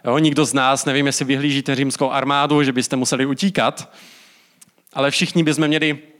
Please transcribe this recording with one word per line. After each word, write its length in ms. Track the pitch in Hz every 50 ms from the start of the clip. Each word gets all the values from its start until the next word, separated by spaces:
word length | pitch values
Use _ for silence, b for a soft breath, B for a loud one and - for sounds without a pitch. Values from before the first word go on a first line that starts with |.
| B
Jo, 140 | 123 123 151
nikdo 260 | 156 151 143 160 147
z 100 | - 135
nás, 300 | 139 127 131 139 131 -
nevím, 220 | 147 131 143 143
jestli 180 | 139 131 - 147
vyhlížíte 500 | 131 139 135 143 147 139 139 131 143 135
římskou 360 | 131 139 135 - - 143 127
armádu, 520 | 135 135 131 139 143 143 143 143 151 147
že 100 | 139 131
byste 240 | 123 127 117 - 139
museli 300 | 127 127 - 139 127 131
utíkat, 680 | 143 135 - 196 196 - 143 113 127 - - - - B B B B B B B B B B B B B B B B _ _ _ _
ale 180 | - 139 139 139
všichni 320 | - - 180 - - 170
bychom 260 | 160 156 143 156 156 147
měli 300 | 151 151 156 151 143 143 - - -